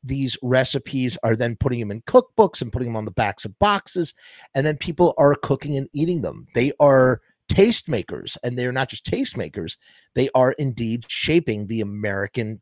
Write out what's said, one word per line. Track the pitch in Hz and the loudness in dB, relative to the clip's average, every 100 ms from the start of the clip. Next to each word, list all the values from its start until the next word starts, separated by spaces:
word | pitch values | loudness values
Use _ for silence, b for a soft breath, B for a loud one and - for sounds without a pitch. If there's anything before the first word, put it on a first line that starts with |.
these | 127 139 131 - | -8 -4 -4 -4
recipes | 123 131 127 139 - 135 127 - | 0 0 0 -4 -6 -4 -2 -2
are | 113 113 | -2 0
then | 120 113 | -2 -2
putting | 127 120 | -4 -2
them | 104 | -6
in | 104 | -10
cookbooks | - - 247 - 202 - | 2 2 4 2 2 2
and | 120 | -6
putting | 123 123 | -4 -4
them | 113 | -4
on | 107 | -4
the | |
backs | 98 104 - 107 | -2 -2 -2 -10
of | - | 0
boxes. | 202 202 - 185 165 - B B B 139 | 2 2 -2 -6 -6 -8 B B B -2
And | 151 | -2
then | 147 | -2
people | - 160 175 - | -6 2 2 6
are | 143 143 | 4 4
cooking | - 135 143 139 | 0 -4 -2 -6
and | 135 | -4
eating | 143 165 175 | -4 -2 0
them. | 87 - - 120 | -4 -8 -6 -2
They | 135 - | 0 4
are | 147 135 127 123 - _ - | 6 8 6 2 -4 _ -2
tastemakers, | 185 214 220 - 120 - 64 - - | 4 4 4 0 -4 -4 -10 -10 -8
and | 123 123 | -6 -4
they're | 123 | -4
not | 127 131 | -2 -4
just | - - | -6 -6
tastemakers. | 240 262 - 78 101 82 - b b b 127 | -4 -4 -6 -8 -8 -10 -10 b b b -2
They | 131 | 0
are | 131 127 | 4 2
indeed | - 139 113 113 120 - | 2 -4 -4 -4 -4 -6
shaping | - - 170 151 107 104 | -6 0 2 2 -4 -4
the | 113 | -4
American | 101 104 104 98 101 123 110 110 | -4 -6 -4 -4 -4 -4 -6 -8